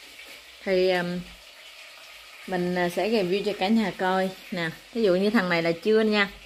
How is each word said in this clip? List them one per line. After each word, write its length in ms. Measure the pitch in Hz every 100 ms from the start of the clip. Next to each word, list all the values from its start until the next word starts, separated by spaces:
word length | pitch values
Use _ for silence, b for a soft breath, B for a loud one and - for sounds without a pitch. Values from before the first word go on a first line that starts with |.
| - - - - - -
Thì, 260 | - 185 185
ừm, 300 | 180 175 180 180 - - - - - - - - - - - -
mình, 280 | 185 180
à, 140 | 180 175
sẽ 200 | 180 196
review 340 | 226 180 202
cho 80 | 202 196
cả 100 | 190
nhà 240 | 226 196 -
coi 320 | 185 190 190 - -
nè. 200 | 185 165 - -
Ví 100 | 233
dụ 120 | 208
như 160 | 180 202
thằng 180 | 226 185
này 140 | 170
là 100 | 165
chưa 280 | 165 214 220
nha. 280 | 220 214 196 -